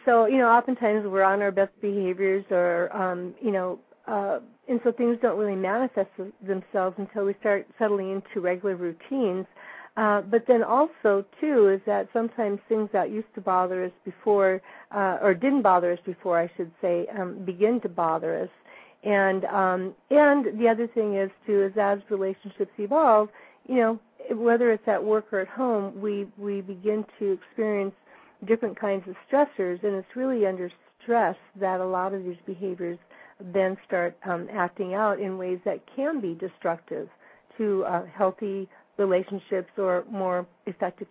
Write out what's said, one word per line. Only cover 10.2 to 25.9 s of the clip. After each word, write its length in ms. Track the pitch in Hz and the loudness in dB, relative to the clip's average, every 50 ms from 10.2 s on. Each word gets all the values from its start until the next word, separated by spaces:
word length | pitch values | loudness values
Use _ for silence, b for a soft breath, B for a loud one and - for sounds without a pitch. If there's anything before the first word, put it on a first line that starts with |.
but 240 | - 202 233 226 233 | 0 2 0 0 4
then 160 | - 247 226 | 4 4 4
also, 640 | 233 - 226 269 302 320 - - - 214 202 196 202 _ - - | 4 2 2 2 2 2 -2 0 2 2 2 2 0 _ -8 -4
too, 280 | 302 302 285 233 208 196 | -2 2 4 6 6 6
is 120 | 196 190 - | 4 2 0
that 240 | 220 202 202 196 196 | -2 -2 -2 -2 -2
sometimes 460 | - 233 226 226 - - 220 202 202 202 _ - | -2 -2 -2 -2 -4 -2 -2 -2 -2 -4 _ -2
things 200 | 226 214 214 202 | -2 -2 -2 0
that 180 | - 190 165 - | 0 0 0 0
used 220 | 214 214 220 _ - | -4 -6 -8 _ -12
to 60 | 208 | -8
bother 440 | 185 196 185 180 185 180 185 185 185 | -2 0 2 2 2 0 -2 -4 -4
us 80 | 180 - _ - | -6 -8 _ -14
before, 580 | 196 - - - 220 208 202 196 190 185 185 B B B B B B | -14 -12 -4 0 2 4 4 4 4 2 0 B B B B B B
uh, 260 | - 208 196 190 175 - | -4 -2 0 0 0 2
or 140 | - 202 185 | 2 2 2
didn't 280 | 175 233 277 277 277 | 4 2 2 2 4
bother 300 | 208 196 185 180 175 175 | 4 6 6 6 4 2
us 60 | 175 175 - | -2 -2 -4
before, 320 | 190 175 - - 185 170 170 | -10 -10 -6 -4 0 0 0
I 120 | 170 175 - | 0 0 -4
should 140 | - 175 165 _ - | -8 -10 -10 _ -6
say, 260 | - 180 175 170 175 - 214 202 | -2 -2 0 0 -2 -4 -6 -8
um, 260 | 185 180 - - 185 | -8 -8 -8 -10 -8
begin 360 | 190 180 175 208 220 247 233 | -8 -2 2 2 2 2 0
to 60 | - 185 | -2 -4
bother 520 | 170 180 170 160 160 160 170 165 165 160 185 | -4 -2 0 0 0 -2 -2 -4 -4 -4 -6
us. 40 | 185 - _ _ B B B B B B B | -8 -10 _ _ B B B B B B B
And, 420 | - 208 202 196 196 190 190 190 190 | -2 0 2 2 2 2 0 0 -2
um, 480 | - - 196 190 185 185 185 185 190 - _ _ - | -2 0 0 0 2 0 -2 -4 -8 -10 _ _ 4
and 480 | 269 294 302 285 285 285 240 202 208 214 | 6 6 8 8 6 4 2 -2 -2 2
the 100 | 233 226 | 2 2
other 180 | 226 214 233 | 2 2 -2
thing 300 | 226 - 233 214 208 202 | -4 -2 -2 -2 0 0
is, 140 | 196 196 190 - _ - | -2 -2 -4 -6 _ -4
too, 180 | - 208 196 196 | 0 2 2 2
is 80 | 196 196 | 2 0
as 220 | 214 202 202 202 202 202 - | 0 0 0 0 -2 -4 -6
relationships 640 | 214 196 190 190 190 _ - 196 - - 196 - - - | -4 -2 -2 -4 -4 _ -12 -16 -6 -6 -6 -6 -6 -8
evolve, 500 | 208 202 277 320 311 254 220 214 214 208 B B B B B B B - | -4 0 2 4 6 6 6 6 4 2 B B B B B B B -2
you 80 | 254 | 2
know, 240 | 247 226 220 226 220 _ _ _ - - - 240 | 2 2 2 0 -2 _ _ _ -16 -8 -6 -4
whether 360 | 214 240 233 233 233 247 233 | 0 2 2 4 4 4 2
it's 160 | 220 208 - | 2 2 0
at 160 | 226 202 - | -2 0 0
work 300 | - 214 214 220 214 - | 2 0 0 0 0 -2
or 80 | 208 190 | -4 -4
at 80 | 190 - | -4 -4
home, 520 | - 233 262 247 226 208 196 196 | -4 -4 -2 0 0 0 -2 -4